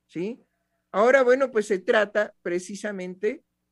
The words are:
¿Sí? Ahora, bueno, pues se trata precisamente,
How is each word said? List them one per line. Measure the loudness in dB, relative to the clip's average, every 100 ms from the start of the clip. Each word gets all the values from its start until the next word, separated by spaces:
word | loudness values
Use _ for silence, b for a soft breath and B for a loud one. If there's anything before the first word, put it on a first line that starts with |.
| _
¿Sí? | -10 -10 -10 _ _ _ _ _
Ahora, | 2 4 4
bueno, | 4 4 2
pues | -2 -2
se | -2
trata | 2 2 2 0 -4 -6
precisamente, | -6 -6 -6 -10 -10 -10 -10 -6 -6 -6 _ _ _